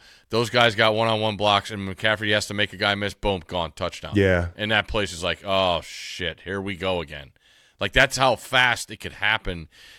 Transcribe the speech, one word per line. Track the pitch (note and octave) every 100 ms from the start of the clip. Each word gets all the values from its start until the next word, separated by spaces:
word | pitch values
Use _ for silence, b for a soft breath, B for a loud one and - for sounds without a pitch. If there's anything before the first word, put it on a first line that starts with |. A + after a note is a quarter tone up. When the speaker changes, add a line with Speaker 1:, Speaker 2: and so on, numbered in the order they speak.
| b b _
Speaker 1:
Those | A2 A2+
guys | B2 A#2
got | G#2 A2
one-on-one | G#2+ A2+ A2 G#2+ G2
blocks, | G#2 G2+ -
and | G#2 F#2+
McCaffrey | F#2 A2 G#2+ G#2+
has | G#2 -
to |
make | G#2 G#2
a | F#2
guy | G#2
miss. | G2+ G2+
Boom, | - G#2 F#2 -
gone, | F2 D#2+
touchdown. | - F2 - D#2
Speaker 2:
Yeah. | G2+ F#2+ F2+ E2+ -
Speaker 1:
And | G#2+
that | G#2+ -
place | A2 G2
is | E2+
like, | F2 E2
"Oh, | G2+ F#2+ F#2 E2
shit, | - - - - E2+ D#2+
here | F2 G2
we | G2 F2
go | F#2 F2+
again." | D#2 D2 C2+ _ b b b -
Like, | G2+
that's | B2+ C3+ B2+
how | C3 A2
fast | - C3 B2+ A#2 -
it | A2
could | E2+
happen | - G#2 A2 G2+ E2+ D2+ B B